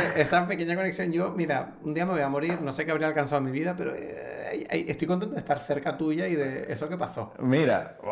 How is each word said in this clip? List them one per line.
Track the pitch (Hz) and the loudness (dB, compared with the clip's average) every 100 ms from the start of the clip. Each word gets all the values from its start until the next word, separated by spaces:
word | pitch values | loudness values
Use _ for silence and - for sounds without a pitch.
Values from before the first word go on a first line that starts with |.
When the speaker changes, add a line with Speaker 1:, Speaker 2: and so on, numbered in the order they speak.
| 170 165 | 6 4
Speaker 1:
esa | 147 175 180 | 4 4 2
pequeña | 180 165 175 | 0 0 0
conexión. | 190 180 180 | 0 0 0
Yo, | 170 190 | 0 0
mira, | 175 156 135 131 - | 0 0 0 -2 -8
un | 151 | -4
día | 151 180 | 0 2
me | |
voy | 170 | 2
a | 139 | 2
morir, | 143 160 170 | 0 0 -2
no | 143 | -2
sé | 135 156 | -2 0
qué | |
habría | 156 156 | 2 2
alcanzado | 151 139 147 | 2 2 2
en | 131 | 0
mi | |
vida, | 135 170 175 | 0 -2 -2
pero, | 160 - | -4 -4
eh, | - - - - - | -8 -10 -10 -8 -6
ay, | - - | -6 -2
ay, | 165 170 | -2 -2
estoy | 147 160 | -2 0
contento | 180 208 269 | 0 -2 -2
de | |
estar | - 143 | 0 0
cerca | - 143 156 135 | 0 -2 -2 -2
tuya | 156 156 185 | 0 0 0
y | 160 | 0
de | 135 135 - | 0 -2 -6
eso | - 151 | -4 -4
que | 175 | -4
pasó. | - - 107 - | -4 -6 -8 -2
Speaker 2:
Mira, | 127 139 147 98 92 - 101 | 4 6 6 4 0 -8 -8